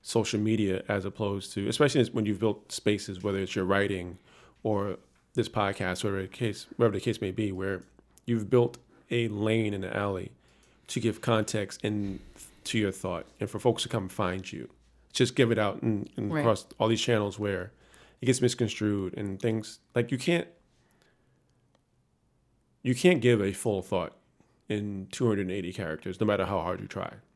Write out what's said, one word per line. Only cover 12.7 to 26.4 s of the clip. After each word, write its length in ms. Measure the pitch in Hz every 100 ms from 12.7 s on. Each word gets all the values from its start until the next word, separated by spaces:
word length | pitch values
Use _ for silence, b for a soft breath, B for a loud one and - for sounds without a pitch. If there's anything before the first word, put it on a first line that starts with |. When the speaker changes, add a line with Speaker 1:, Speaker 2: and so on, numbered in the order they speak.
| 113
Speaker 1:
your 120 | 104
thought 360 | - - 85 - _
and 100 | 104
for 100 | 110
folks 220 | 123 117
to 40 | -
come 200 | 117 95
find 420 | - 95 95 92
you. 160 | 73 58 - _ _ _
Just 240 | - 123 135
give 160 | 117
it 60 | 110
out 240 | 101 -
and, 260 | 113 104 - -
and 160 | 104
Speaker 2:
Right. 80 | 156
Speaker 1:
across 260 | 117 101 - -
all 100 | 110
these 120 | 117
channels 380 | - 113 101 98
where 340 | 104 95 95 b b b b b
it 60 | 123
gets 140 | 127
misconstrued 720 | 123 123 110 - 107 101 92 -
and 240 | 104 95
things. 380 | 117 110 107 - _
Like, 160 | 123 120
you 80 | 127
can't, 300 | - 170 - - _ b b b b b b b b _ _ _ _ _ _ _ _ _ _ _ _ _
you 120 | 120
can't 260 | 123 180 170
give 200 | 120 113
a 120 | 98
full 300 | 92 117 98
thought 340 | - 95 82 - _ _ _ _ _
in 400 | 107 104 98 95
two 160 | - 120
hundred 160 | 101
and 80 | 92
eighty 220 | 98 87
characters, 480 | 92 87 78 92 92
no 60 | 104
matter 180 | 101